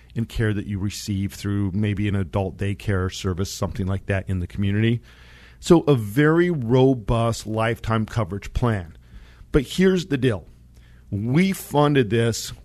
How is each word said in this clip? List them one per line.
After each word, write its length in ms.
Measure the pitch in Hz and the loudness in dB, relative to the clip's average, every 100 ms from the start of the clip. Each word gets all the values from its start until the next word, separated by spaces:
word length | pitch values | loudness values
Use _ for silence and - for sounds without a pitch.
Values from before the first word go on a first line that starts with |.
| - | -12
and 140 | - 113 | -6 -4
care 260 | - 110 | -2 -2
that 120 | 101 98 | -2 -4
you 120 | 101 | -4
receive 560 | 101 - - 98 98 | -4 -6 -4 -2 -4
through 380 | - 101 101 98 | -4 -4 -2 -2
maybe 360 | 90 104 101 101 | 0 0 0 -2
an 60 | |
adult 420 | 101 90 101 95 - | -2 -2 -2 -4 -4
daycare 560 | 101 101 - 95 92 | -6 -4 -2 -2 -2
service, 400 | - 98 87 98 | -4 -4 -4 -4
something 340 | - 95 - 92 | -4 -6 -4 -4
like 200 | 95 - | -4 -2
that 240 | 98 95 | -4 -2
in 80 | 92 | -4
the 80 | 87 | -4
community. 560 | - 101 101 113 120 - - - - - - | -2 -2 2 2 0 -4 -20 -20 -20 -20 -4
So 200 | - 170 | 4 4
a 160 | 156 139 | 6 2
very 540 | 104 110 151 165 175 | 0 2 4 4 2
robust 960 | 165 113 127 131 131 104 117 117 113 - | 0 2 4 4 4 0 0 0 -2 -4
lifetime 600 | 110 113 113 - 113 107 | -2 -2 -2 -2 -2 -2
coverage 460 | - 98 98 - | -2 -4 -6 -10
plan. 440 | - 123 107 82 - - - - - - | -4 -2 -2 -6 -16 -20 -20 -20 -20 -2
But 120 | 156 | 0
here's 440 | 123 - 185 185 - | 0 2 4 4 0
the 100 | 139 | 0
deal. 300 | 127 101 - - - - - - - | 0 -2 -6 -20 -20 -20 -20 -20 -8
We 420 | 101 113 139 190 | -4 0 2 2
funded 580 | 190 - 143 147 143 110 | 0 -2 2 4 4 4
this 420 | 113 117 110 - - | 2 0 -2 -6 -14